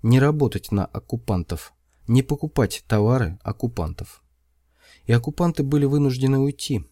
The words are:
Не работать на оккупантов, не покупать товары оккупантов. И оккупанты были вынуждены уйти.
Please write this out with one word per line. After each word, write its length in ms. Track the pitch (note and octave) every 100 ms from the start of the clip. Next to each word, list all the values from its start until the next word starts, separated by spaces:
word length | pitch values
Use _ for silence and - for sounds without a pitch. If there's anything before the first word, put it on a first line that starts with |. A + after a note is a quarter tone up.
Не 180 | A2+ B2+
работать 520 | C#3+ D3+ C3 G2 -
на 140 | G2+ F#2+
оккупантов, 880 | - - A#2 - F#2 D#2+ D#2+ - _ _ _ -
не 140 | A#2+
покупать 600 | C3 D3 D#3 - G#2+ - _
товары 520 | A2 G#2+ B2+ F#2+ F2+
оккупантов. 800 | - - A#2+ - D#2+ E2 - - _ _ _ _ _ _ _ -
И 80 | -
оккупанты 520 | A#2 A#2+ - F3 D#3+
были 200 | C#3 D3
вынуждены 540 | C#3 D3 C#3+ B2+ C3+ C3+
уйти. 460 | C#3 C#3 - G#2 D#2+